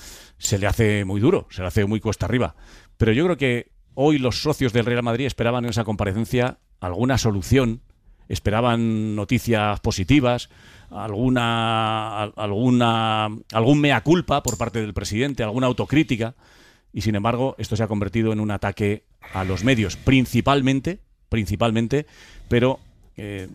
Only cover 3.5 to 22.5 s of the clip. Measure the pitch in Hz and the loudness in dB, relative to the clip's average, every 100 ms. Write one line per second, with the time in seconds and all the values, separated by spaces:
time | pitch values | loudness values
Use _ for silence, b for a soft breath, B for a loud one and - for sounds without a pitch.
3.5 | 120 - _ _ - 147 147 127 - 156 | -2 -6 _ _ 0 2 4 0 -2 -2
4.5 | 143 127 117 113 120 120 117 135 - 117 | 0 0 2 0 0 0 -2 -2 -2 0
5.5 | 123 120 113 107 101 101 98 113 123 123 | 0 -2 -2 -2 -2 -2 -2 -2 0 0
6.5 | - _ _ 90 90 123 131 117 101 85 | -4 _ _ -6 -2 0 2 2 0 2
7.5 | 131 120 117 - _ _ - - 104 104 | 2 2 -2 -10 _ _ -20 -10 -6 -2
8.5 | 107 123 117 113 110 110 104 101 120 - | 2 2 2 0 0 -2 -4 0 0 2
9.5 | 107 104 101 117 98 90 143 123 123 - | 2 2 0 -2 -2 2 4 4 0 -4
10.5 | B B B B 98 101 101 127 123 117 | B B B B -10 -6 -2 2 2 2
11.5 | 117 113 113 110 110 110 104 104 - 107 | 0 0 0 0 -2 -4 -6 -6 -6 -4
12.5 | 101 127 123 120 113 113 110 107 110 - | 0 2 4 2 2 0 0 -2 -6 -6
13.5 | 110 113 147 143 123 - 175 143 143 123 | 0 4 4 4 2 2 2 2 -2 -2
14.5 | - 113 113 107 98 98 104 139 123 107 | -4 -4 -4 -6 -6 -4 -2 -2 -2 -4
15.5 | 120 131 117 101 147 160 113 113 - b | 0 0 0 2 2 2 0 -4 -8 b
16.5 | b b b b - 107 101 110 120 131 | b b b b -6 -2 0 0 0 -2
17.5 | - 107 113 107 104 98 117 110 107 107 | -4 -4 -2 -2 -2 -2 0 0 0 -2
18.5 | 98 101 - 104 104 _ _ - 95 95 | -4 -4 -2 -2 -2 _ _ -10 -6 -4
19.5 | 90 117 123 95 - - 131 120 117 135 | 0 2 2 0 -2 2 2 4 2 2
20.5 | 139 131 135 160 196 _ _ - 113 101 | 2 2 0 -4 -8 _ _ -6 -4 -2
21.5 | 101 117 110 113 135 147 B B B B | 0 0 0 0 -2 -4 B B B B